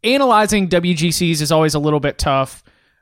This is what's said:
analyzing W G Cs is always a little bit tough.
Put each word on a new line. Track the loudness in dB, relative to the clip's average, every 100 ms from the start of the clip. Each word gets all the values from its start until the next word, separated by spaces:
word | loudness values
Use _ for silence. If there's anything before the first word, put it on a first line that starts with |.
analyzing | 0 0 2 2 2 0 0
W | 0 0
G | 0 -2
Cs | 0 -2 -2
is | 0
always | 2 2
a | 0
little | 0 0
bit | -2 -4
tough. | -2 -2 -2 -8 _ _ _ _